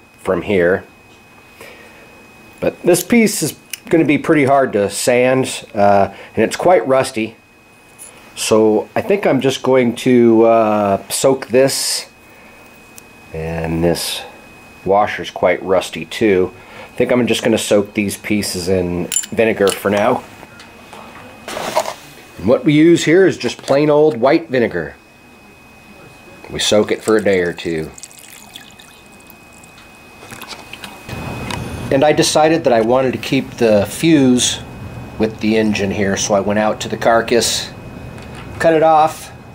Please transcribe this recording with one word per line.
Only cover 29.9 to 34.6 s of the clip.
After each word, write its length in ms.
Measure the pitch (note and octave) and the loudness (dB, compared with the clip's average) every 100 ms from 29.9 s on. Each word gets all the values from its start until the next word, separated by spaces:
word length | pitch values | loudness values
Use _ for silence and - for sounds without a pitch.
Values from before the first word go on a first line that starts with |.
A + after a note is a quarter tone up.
| - - - - - - - - - - - - - - - - - - - - | -20 -20 -20 -20 -20 -18 -18 -18 -18 -18 -18 -14 -12 -10 -10 -8 -8 -8 -8 -2
And 120 | C3+ | 2
I 100 | D3+ | 2
decided 500 | D3+ - D#3+ D#3 E3 | 2 2 2 2 2
that 100 | C3 | 2
I 80 | A#2 | 2
wanted 300 | A2+ B2+ C3 | 2 2 0
to 80 | A2+ | -4
keep 280 | - C3+ - | -4 -4 -4
the 340 | - A#2 G#2 G2 | -2 2 2 0
fuse 760 | - D#3+ D#3 C3 B2 A#2+ - | -2 2 4 4 4 0 -4